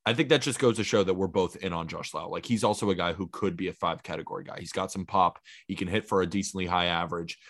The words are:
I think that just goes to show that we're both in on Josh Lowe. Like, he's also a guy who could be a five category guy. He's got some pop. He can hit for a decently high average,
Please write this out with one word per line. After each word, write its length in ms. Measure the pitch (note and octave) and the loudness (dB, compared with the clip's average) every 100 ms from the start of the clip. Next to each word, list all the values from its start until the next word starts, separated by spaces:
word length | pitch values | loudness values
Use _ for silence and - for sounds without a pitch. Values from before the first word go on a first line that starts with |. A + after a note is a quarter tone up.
| - | 0
I 80 | |
think 160 | A#2+ D3 | 2 4
that 120 | D3 | 4
just 180 | C#3+ B2 | 2 2
goes 180 | B2+ G#2+ | 4 4
to 80 | G#2 | 2
show 180 | A2 | 4
that 100 | F#2+ | 4
we're 140 | F#2 F#2+ | 2 0
both 300 | G2 F2+ - | 2 0 0
in 160 | F#2 | -4
on 160 | E2+ E2 | -4 -4
Josh 240 | D#2+ - | -8 -8
Lowe. 160 | - E2+ | -8 -6
Like, 160 | F2 - | -6 -2
he's 180 | A#2 | 2
also 260 | A2 G#2 G#2+ | 2 2 2
a 40 | F2 | 2
guy 160 | F2 | 0
who 160 | E2+ F#2 | -2 -6
could 300 | - G2+ E2+ | -2 -2 -2
be 100 | F#2 | -4
a 60 | |
five 280 | E2+ F2 E2 | -2 -2 -2
category 420 | - E2 - - - | -6 -8 -8 -10 -10
guy. 100 | - | -12
He's 140 | E2+ | -8
got 180 | - F#2+ | -4 -4
some 160 | - F2+ | -4 -2
pop. 320 | G2 F2 - - - - | 2 2 2 -16 -16 -8
He 80 | F#2+ | -6
can 140 | F#2 | -2
hit 180 | G2+ G#2 | -2 0
for 140 | G2+ | 0
a 40 | F2+ | 2
decently 400 | G2 F#2+ F#2+ F2+ | 0 -2 -2 0
high 200 | F2+ F2 | 2 2
average, 520 | E2+ E2+ F2 E2+ - - | 0 -2 -6 -8 -12 -16